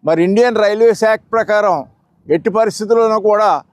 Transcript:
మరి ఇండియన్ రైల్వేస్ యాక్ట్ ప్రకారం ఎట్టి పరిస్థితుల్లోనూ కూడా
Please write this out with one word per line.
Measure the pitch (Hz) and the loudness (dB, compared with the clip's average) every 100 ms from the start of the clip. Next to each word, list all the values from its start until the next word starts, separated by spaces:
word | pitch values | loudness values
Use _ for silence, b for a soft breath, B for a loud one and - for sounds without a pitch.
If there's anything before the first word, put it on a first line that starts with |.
| 147 | -2
మరి | 165 175 | 0 0
ఇండియన్ | 202 247 220 | 2 2 2
రైల్వేస్ | 208 214 233 208 220 | -2 2 2 2 0
యాక్ట్ | 220 _ 226 | -2 _ -4
ప్రకారం | 214 208 208 165 127 _ _ _ - | 0 0 0 -2 -6 _ _ _ -4
ఎట్టి | 160 180 196 | -2 -2 -2
పరిస్థితుల్లోనూ | 220 - 208 226 226 220 202 | -2 -4 -2 0 2 0 0
కూడా | 208 208 151 - | 2 2 0 -4